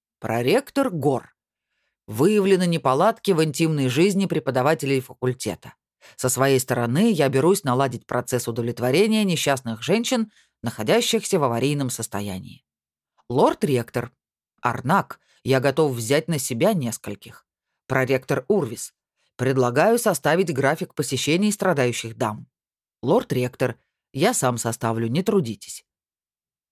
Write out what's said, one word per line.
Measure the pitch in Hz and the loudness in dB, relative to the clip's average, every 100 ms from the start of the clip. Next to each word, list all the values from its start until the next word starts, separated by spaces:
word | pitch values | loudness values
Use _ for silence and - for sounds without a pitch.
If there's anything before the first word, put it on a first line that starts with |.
| _ _ | _ _
«Проректор | 110 113 120 233 277 277 262 | -4 -2 2 2 0 -2 -2
Гор. | 170 143 123 - _ _ _ _ _ _ _ - | 0 0 -2 -6 _ _ _ _ _ _ _ -14
Выявлены | 107 175 208 190 185 180 | 0 2 4 4 2 2
неполадки | 165 135 135 202 220 - | 0 0 2 2 2 0
в | 165 | 2
интимной | 160 143 160 151 127 | 2 2 0 2 0
жизни | 123 196 190 180 | 4 2 2 0
преподавателей | 160 147 127 135 160 135 135 | -2 -2 0 2 0 0 -2
факультета. | 127 - 127 127 107 85 - - _ _ - - | -2 -6 -4 -4 -6 -8 -14 -20 _ _ -20 -6
Со | 127 | -4
своей | 127 135 131 | 0 2 2
стороны | - 120 117 139 233 | 2 -2 0 2 2
я | 165 135 | 2 2
берусь | 135 160 196 | 4 2 2
наладить | 135 123 139 120 _ | 0 0 0 -4 _
процесс | 123 127 123 120 | -6 -2 -4 -4
удовлетворения | 117 117 117 123 151 214 220 | -6 -6 -2 0 2 2 2
несчастных | 202 156 147 135 117 113 | 2 0 0 -2 -4 -8
женщин, | 120 214 240 247 220 _ _ _ | 0 0 0 -2 -2 _ _ _
находящихся | - - 110 220 233 226 - 185 | -10 -6 0 2 2 -2 0 0
в | |
аварийном | 135 117 139 147 127 | 2 0 0 0 -4
состоянии. | - 110 101 101 95 - - _ _ _ _ _ _ _ | -6 -8 -6 -8 -10 -12 -20 _ _ _ _ _ _ _
Лорд-ректор. | 123 254 330 147 123 113 120 120 _ _ _ _ _ | 2 2 2 0 0 -2 -6 -8 _ _ _ _ _
Арнак, | 123 120 123 190 - - _ _ | -4 -4 0 0 0 -12 _ _
я | 117 135 | 0 2
готов | 139 139 151 | 2 2 0
взять | 120 110 143 160 | 0 0 0 0
на | 156 | -6
себя | - 120 180 | -4 0 0
нескольких. | 196 120 - - 101 117 - _ _ _ _ _ | 0 -2 -6 -10 -14 -16 -20 _ _ _ _ _
Проректор | 131 131 131 - 135 - | -4 0 -2 -2 -6 -4
Урвис. | 202 127 113 - _ _ _ _ _ | -6 -6 -10 -14 _ _ _ _ _
Предлагаю | 123 131 120 123 196 233 | -2 2 2 2 2 2
составить | 226 165 151 170 175 | 0 0 0 0 0
график | 135 135 165 180 | 0 0 -2 -6
посещений | - 143 127 - 170 208 | -6 -4 -4 0 0 0
страдающих | 202 190 143 123 117 113 113 | 0 0 2 0 -2 -8 -4
дам. | 113 107 - _ _ _ _ _ | -4 -6 -14 _ _ _ _ _
Лорд-ректор. | 120 214 - 127 123 - 127 113 _ _ _ | 0 0 2 -2 -4 -2 -4 -4 _ _ _
Я | 131 - | 0 0
сам | - 131 120 | 2 0 -2
составлю, | 117 113 117 113 113 | -4 -4 -4 -2 -2
не | 143 | 0
трудитесь». | 190 202 120 101 - - _ _ _ _ _ _ _ _ _ | 2 0 0 -8 -14 -18 _ _ _ _ _ _ _ _ _